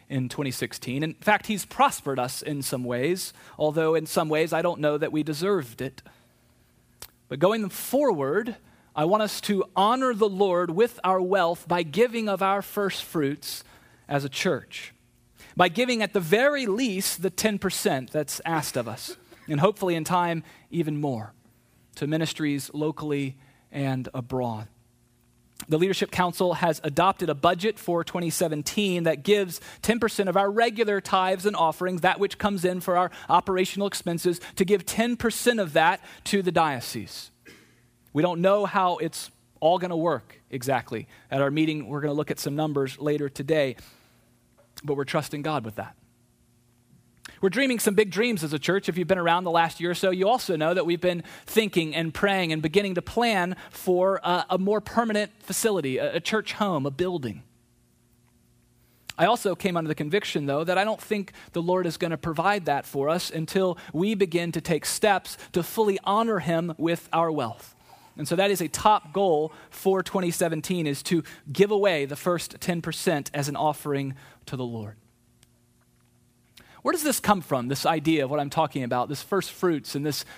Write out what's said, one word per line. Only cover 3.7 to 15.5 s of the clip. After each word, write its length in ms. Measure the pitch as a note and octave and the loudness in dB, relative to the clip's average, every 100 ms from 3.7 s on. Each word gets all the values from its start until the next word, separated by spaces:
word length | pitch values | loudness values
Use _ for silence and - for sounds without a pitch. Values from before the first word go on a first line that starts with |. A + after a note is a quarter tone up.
| D3+ D#3+ D#3+ | 2 2 2
in 100 | D#3 | 0
some 240 | - D#3+ | 0 0
ways 240 | D3+ E3 | 2 2
I 80 | D#3+ | 0
don't 180 | F3 E3 | 0 0
know 180 | D3+ D3 | 0 0
that 140 | D3+ | 0
we 120 | D3+ | -2
deserved 580 | D3+ D3+ F#3 G3+ B2+ A2+ | -2 -2 0 0 -2 -8
it. 220 | C3 C3+ - - _ _ _ _ _ _ _ _ - _ _ | -10 -10 -20 -20 _ _ _ _ _ _ _ _ -20 _ _
But 100 | C3+ | 2
going 280 | F3 A3 G3+ | 2 2 -2
forward, 880 | - - B3+ C#4+ F3 C3+ E3+ A#3 G#3+ - _ _ - | -6 -2 2 2 2 0 0 -2 -8 -16 _ _ 0
I 100 | D#3 | 2
want 160 | G#3+ | 2
us 200 | G#3+ - | 2 -2
to 240 | - G3+ - - | -2 -2 0 2
honor 380 | G3+ B3+ C4 | 2 4 0
the 160 | A3+ G#3+ | 2 0
Lord 420 | F#3+ G3+ F3 F3+ | 2 2 2 0
with 280 | E3 A3+ - | 2 0 0
our 180 | F3+ F#3+ | 0 2
wealth 460 | F3+ G3 E3+ E3+ - | 2 2 2 0 -2
by 160 | E3+ | -2
giving 440 | E3 D3 A#3+ A3+ A3 | 0 2 2 2 -2
of 140 | G3 | 0
our 220 | F#3+ G3 | 2 0
first 400 | F#3+ - G3+ - | -2 -2 -2 -4
fruits 600 | - F3 C#3 D3 - - - - - _ - | -6 -2 -2 -2 -8 -12 -14 -20 -20 _ -4
as 180 | C#3+ C#3 | -4 -4
a 40 | |
church, 640 | - F#3+ C3+ - - - - _ _ _ _ - | -4 -2 -2 -6 -16 -16 -20 _ _ _ _ -10